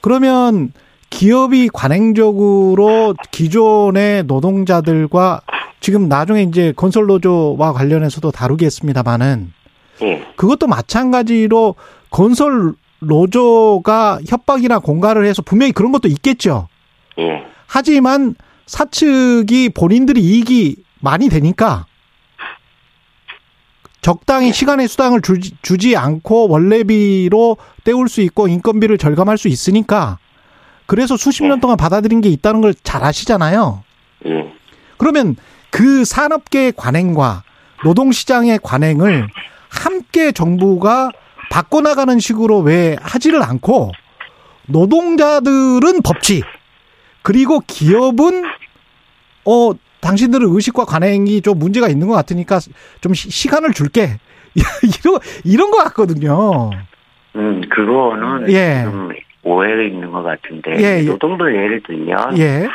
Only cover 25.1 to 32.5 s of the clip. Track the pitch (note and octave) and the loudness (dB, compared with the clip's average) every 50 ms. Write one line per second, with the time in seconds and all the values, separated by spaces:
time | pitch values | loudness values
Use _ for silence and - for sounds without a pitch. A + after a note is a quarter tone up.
25.1 | B3 A#3 E3+ - F#3 F3+ F#3 F#3+ - - - - F3 F#3 F#3+ B3 A#3+ F3 A#2+ C#3 | 2 0 2 0 -2 -2 -2 -8 -14 -16 -4 -4 -2 0 2 2 2 2 0 -2
26.1 | D#3 D#3 - - A3 A3+ A#3 G3+ D#3 D3+ E3+ F#3+ G#3+ A3+ A3+ G3 A3 G#3+ G#3 G3+ | -4 -4 -2 0 2 2 2 2 2 2 4 4 2 2 2 2 2 2 2 2
27.1 | G3 F#3+ F#3 F3+ F#3 G#3+ A#3 A#3 A3 - - - _ - _ - A#3+ B3 B3+ A#3 | 2 2 2 2 2 2 2 2 0 -2 -8 -20 _ -6 _ -2 0 0 0 -2
28.1 | - - G3+ F3 - - G#3+ F#3+ E3+ F3 F3 A3+ A3 G#3+ G#3+ A3 G#3+ G3 - D3 | 0 0 -2 0 0 0 0 0 0 0 0 0 0 2 2 2 0 2 0 0
29.1 | D3 D3+ F#3 G3 G#3+ G#3+ - A3 C3+ B2 - - F#3 A3 A3 - G#3 G#3 E3 A2+ | 0 2 2 0 0 0 0 -2 -2 -2 -2 0 0 0 2 0 0 -2 0 -2
30.1 | F#2 E2+ _ _ _ _ _ _ _ _ _ _ _ _ _ - - G#3+ C4 A#3+ | -6 -10 _ _ _ _ _ _ _ _ _ _ _ _ _ -4 -2 -2 0 -2
31.1 | C4 A3+ - C#4 C#4 - D4 C#4+ C#4 B3+ A#3 B3+ A#3+ - D#3 E3+ F3 G#3 G#3 A3+ | -2 -2 0 -2 -2 0 0 0 0 0 2 0 0 0 0 0 0 0 0 2
32.1 | A3+ A#3 A3 G#3 E3 C#3+ - G#3+ | 0 2 2 2 0 2 0 0